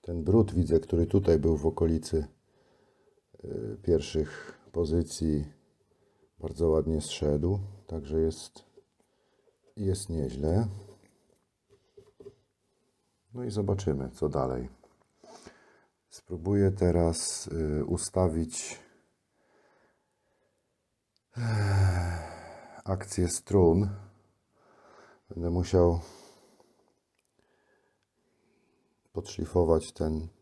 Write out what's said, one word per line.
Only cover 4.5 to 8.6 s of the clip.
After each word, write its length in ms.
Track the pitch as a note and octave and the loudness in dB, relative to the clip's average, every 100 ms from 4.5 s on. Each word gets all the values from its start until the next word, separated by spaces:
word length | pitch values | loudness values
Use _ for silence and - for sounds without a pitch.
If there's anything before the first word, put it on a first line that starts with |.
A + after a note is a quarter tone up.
| - - | -20 -10
pozycji, 760 | E2 D#2+ E2 D#2 - D#2+ D2+ D2+ - _ _ _ _ _ _ _ _ | -4 0 0 0 -2 0 0 -2 -10 _ _ _ _ _ _ _ _
bardzo 300 | D#2 C#2+ E2 | -12 -2 2
ładnie 320 | D#2 D2+ D#2 | 2 2 -2
zszedł. 580 | D2 - D2+ D2 E2 G2+ - - - | -4 -4 0 0 0 -2 -4 -14 -12
Także 320 | E2 C#2 D#2 | -12 -4 0
jest, 440 | D#2+ D#2 - - | 0 -2 -14 -20